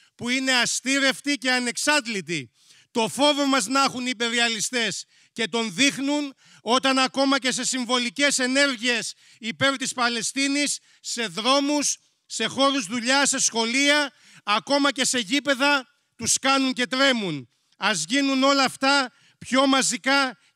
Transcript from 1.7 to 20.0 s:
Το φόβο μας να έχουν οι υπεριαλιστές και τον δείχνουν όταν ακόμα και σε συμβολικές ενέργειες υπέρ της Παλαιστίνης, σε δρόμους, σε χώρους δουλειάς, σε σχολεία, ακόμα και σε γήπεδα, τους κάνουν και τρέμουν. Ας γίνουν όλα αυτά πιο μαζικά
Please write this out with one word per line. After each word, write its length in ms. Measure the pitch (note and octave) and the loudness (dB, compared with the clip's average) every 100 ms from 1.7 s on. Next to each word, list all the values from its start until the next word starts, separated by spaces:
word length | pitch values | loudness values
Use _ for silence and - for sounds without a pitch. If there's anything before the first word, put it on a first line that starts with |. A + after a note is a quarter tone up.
| A3 - D4 A3+ G#3 D3+ E3 B2 _ _ _ _ | -2 0 0 0 -6 -6 -6 -8 _ _ _ _
Το 180 | A#3 A3 | -4 -2
φόβο 380 | - D4 C#4+ C#4+ | 2 2 4 2
μας 200 | C4+ G3+ | 0 0
να 160 | C4+ | 0
έχουν 240 | C4+ B3 B3 | 0 0 -6
οι 40 | |
υπεριαλιστές 920 | A3+ A#3 A#3+ A#3 A3 - B3 A3 - - _ _ | -4 -2 0 0 -2 -4 -2 -4 -4 -10 _ _
και 160 | - A3+ | -8 -4
τον 260 | A#3 A3+ | -4 -4
δείχνουν 600 | E3+ C#4 F3 C#4 D4 C#4+ B3+ _ - | 0 0 0 -2 -2 -4 -12 _ -10
όταν 360 | G#3 B3+ C4+ C4 | 0 0 2 2
ακόμα 400 | C4 C4 C#4 C4+ | 0 0 2 2
και 140 | B3+ | 0
σε 120 | G#3 | -2
συμβολικές 760 | B3 B3+ A#3 B3 A#3 F3 C#4+ - | -4 -4 -2 -2 -2 0 0 0
ενέργειες 760 | B3+ C4 C#4+ B3 B3 A#3 F#3 - _ _ | 0 2 0 0 -2 -2 -4 -10 _ _
υπέρ 380 | A3 D3+ C4+ C4+ | -12 -2 -2 0
της 160 | B3+ | -4
Παλαιστίνης, 840 | - A#3+ A#3 G#3 C4 C#4 C#4+ C#4+ - _ _ | -4 -2 -2 -4 -2 -2 0 -2 -4 _ _
σε 260 | - - A3+ | -10 -6 -6
δρόμους, 680 | E3 A3 C#4 C#4 D4 C#4 - _ _ - | -4 0 2 2 0 -2 -4 _ _ -12
σε 200 | - A3+ | -6 -4
χώρους 400 | - C#4 C#4 F3+ | 0 0 0 -4
δουλειάς, 420 | A#3+ A#3 C4+ C4+ | -4 0 2 2
σε 100 | C4+ | 0
σχολεία, 760 | - A3+ A3+ B3+ C#4+ D4 C#4+ - _ - | -2 0 0 2 2 2 0 -6 _ -12
ακόμα 480 | - G#3 - C#4+ C#4+ | -2 -2 0 2 2
και 120 | C#4 | 0
σε 140 | B3 B3+ | -2 -2
γήπεδα, 680 | F#3+ C#4 C4+ C4 C#4+ C#4+ B3+ _ _ - | -2 -2 0 0 2 0 -2 _ _ -8
τους 220 | A3+ - | -2 0
κάνουν 340 | C4 C4+ C4 | 2 2 2
και 140 | B3+ B3 | -2 -2
τρέμουν. 640 | B3+ C#4 B3 G3 D3 A#2+ _ _ - | 2 2 2 -2 -6 -10 _ _ -4
Ας 280 | G3 G3 D#3 | -2 -2 0
γίνουν 340 | C4+ C#4 C4+ | 0 2 2
όλα 220 | C4+ C#4 | 4 4
αυτά 480 | C4 - C4+ C#4+ B3+ - _ _ | 2 0 2 2 0 -6 _ _
πιο 280 | - B3+ C#4 | -2 2 4
μαζικά 720 | C4+ - A3+ | 4 2 -2